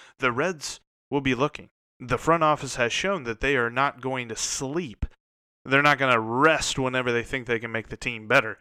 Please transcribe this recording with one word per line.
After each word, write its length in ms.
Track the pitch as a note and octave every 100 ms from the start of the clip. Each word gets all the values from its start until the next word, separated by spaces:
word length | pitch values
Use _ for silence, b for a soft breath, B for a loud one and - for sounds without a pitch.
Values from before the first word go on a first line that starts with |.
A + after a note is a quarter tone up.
| B -
the 120 | C3
Reds 480 | A#2+ E3+ D#3+ - - _ _ -
will 100 | C#3+
be 140 | C3+
looking. 340 | A#2+ D3 - F#2 _ _ -
The 200 | B2 B2
front 260 | - E3
office 320 | D#3 D3 C3+ C3
has 180 | A#2+
shown 300 | - F#3+ G3
that 160 | A#2+ A2
they 160 | C3+ C3+
are 140 | A#2
not 300 | B2 C#3 -
going 280 | C3 C3 A#2
to 80 | G#2+
sleep. 680 | - - C3+ D#3 D3 G2 - - _ _ _ _ C3
They're 160 | C3+
not 160 | D3 C3+
gonna 220 | C3+ A#2
rest 580 | A2 B2 D#3 D3 - -
whenever 340 | B2+ B2+ B2
they 100 | A#2+
think 240 | A2+ C3+ A#2
they 120 | A#2
can 140 | A#2
make 160 | A2+ -
the 80 | A2
team 280 | B2+ A2+ G#2+
better. 320 | C3 A2 G2+